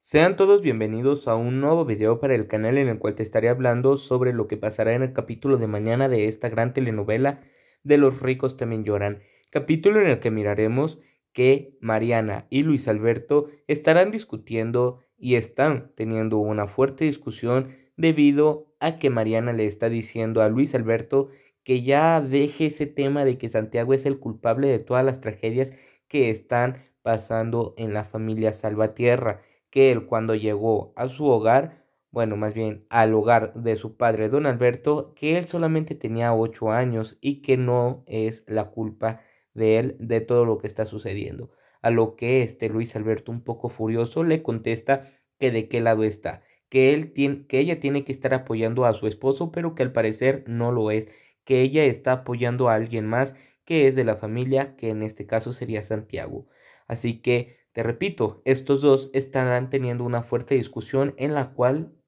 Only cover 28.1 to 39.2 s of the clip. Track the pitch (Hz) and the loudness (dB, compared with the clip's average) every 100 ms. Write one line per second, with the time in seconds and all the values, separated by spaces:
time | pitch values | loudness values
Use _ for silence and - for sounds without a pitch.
28.1 | 110 110 110 110 107 110 104 110 - 120 | -8 -6 -2 -2 -2 -6 -2 -2 0 2
29.1 | 123 117 98 _ _ _ 135 135 117 - | 2 0 -6 _ _ _ 4 6 4 0
30.1 | 113 113 110 107 104 110 107 - - 127 | -2 0 -2 -2 -2 0 0 -2 -8 -8
31.1 | 131 151 117 110 127 160 - _ _ _ | -2 2 4 6 4 2 -12 _ _ _
32.1 | 123 113 104 107 110 110 - _ 120 110 | -4 -2 -2 -4 -4 -6 -8 _ 2 4
33.1 | 110 107 117 110 - 117 107 110 - 120 | 4 4 4 2 -6 -4 -4 -6 -2 0
34.1 | 110 110 135 147 120 123 123 - 151 - | 0 0 0 0 2 0 0 -2 -2 -4
35.1 | _ 151 170 175 175 165 160 156 - 110 | _ -2 -2 -2 -2 0 0 -4 -8 -6
36.1 | 113 120 113 113 - 110 113 127 113 110 | -2 0 2 0 -2 -2 0 0 -2 -6
37.1 | - 139 139 - 131 123 123 120 127 - | -6 -6 -6 0 0 2 0 0 -4 -8
38.1 | 110 110 113 - 107 104 - 110 - 113 | -4 -4 -6 -6 -6 -4 -8 -10 -6 -6
39.1 | 113 | -6